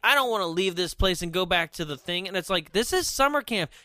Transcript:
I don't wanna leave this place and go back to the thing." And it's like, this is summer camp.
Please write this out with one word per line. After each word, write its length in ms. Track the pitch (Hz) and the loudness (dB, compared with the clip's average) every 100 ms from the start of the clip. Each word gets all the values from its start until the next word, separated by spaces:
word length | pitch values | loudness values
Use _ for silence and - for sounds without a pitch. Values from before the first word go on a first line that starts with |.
I 120 | 220 277 | 2 4
don't 140 | 254 | 4
wanna 180 | 220 175 | 0 0
leave 280 | 165 190 175 | 0 0 0
this 180 | 175 | -4
place 280 | - 190 175 | 0 0 0
and 100 | 175 | -2
go 120 | 180 180 | -2 0
back 260 | 180 165 | 0 0
to 120 | - 156 | -6 -8
the 120 | 143 | -8
thing." 300 | - 175 190 | -6 -6 -4
And 100 | 190 | -6
it's 120 | 170 | -2
like, 220 | 185 151 | -2 0
this 220 | 190 240 | -2 2
is 140 | 370 - | 0 0
summer 340 | - 277 294 | 2 2 2
camp. 300 | - 220 156 - | -2 -2 -4 -8